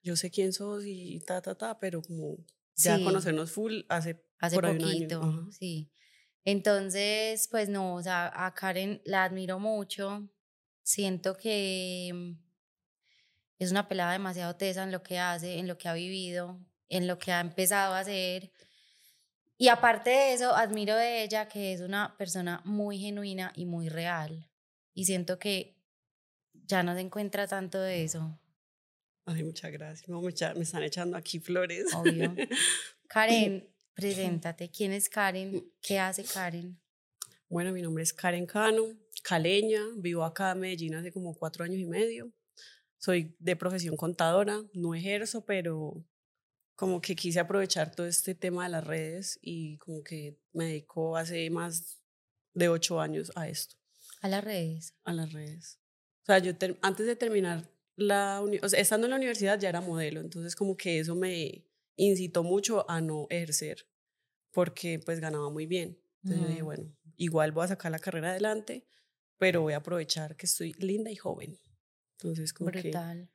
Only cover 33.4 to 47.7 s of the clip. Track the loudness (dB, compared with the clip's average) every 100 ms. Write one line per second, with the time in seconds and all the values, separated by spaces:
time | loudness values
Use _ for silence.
33.4 | 4 0 -8 _ _ -4 -2 0 0 0
34.4 | -4 -8 -12 -2 -2 0 -2 2 0 0
35.4 | -4 -6 -8 _ -2 0 0 -2 -6 -4
36.4 | -4 -6 -10 -14 _ _ _ _ -18 _
37.4 | _ -2 -2 -2 -2 -2 -2 0 0 0
38.4 | 0 4 4 4 2 -6 _ -12 0 2
39.4 | 6 4 4 2 0 -4 -2 0 -2 0
40.4 | 0 0 -4 -4 -4 -6 -6 -8 -8 -6
41.4 | -6 -4 -4 -4 -2 0 0 0 -12 _
42.4 | _ -20 -20 -20 _ _ 2 2 0 -4
43.4 | -2 0 0 -2 -2 -2 -2 2 6 6
44.4 | 4 0 -6 -4 -2 -2 -2 -2 -2 -6
45.4 | -2 -2 0 -4 -6 -10 -16 _ _ _
46.4 | _ _ _ -2 0 0 -2 -2 2 2
47.4 | 4 2 2